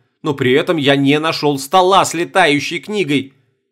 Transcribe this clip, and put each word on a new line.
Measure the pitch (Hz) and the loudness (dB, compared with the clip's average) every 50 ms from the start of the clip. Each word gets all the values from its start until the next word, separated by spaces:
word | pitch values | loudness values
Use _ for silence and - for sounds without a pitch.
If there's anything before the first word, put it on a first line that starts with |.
| _ _ _ _ - | _ _ _ _ -6
но | 156 143 | -6 -4
при | 139 131 120 123 | -2 0 2 2
этом | 147 170 - 175 | 2 2 0 -2
я | 160 139 135 143 | 0 2 2 2
не | 139 139 135 147 151 | 2 2 2 2 0
нашел | 156 160 156 - 151 147 147 135 | 0 -4 -6 -2 -2 -2 -2 -2
стола | 135 - - 190 180 185 190 185 160 | -6 0 2 2 4 4 4 2 2
с | - - | 0 -2
летающей | 160 170 135 - - 175 143 147 143 139 - 165 170 | -6 -8 -4 0 2 2 2 2 0 -2 -4 -8 -10
книгой. | - - 214 208 180 139 151 135 - 135 _ _ _ _ _ _ _ _ | -10 -8 -4 -4 -2 -2 -2 -4 -4 -6 _ _ _ _ _ _ _ _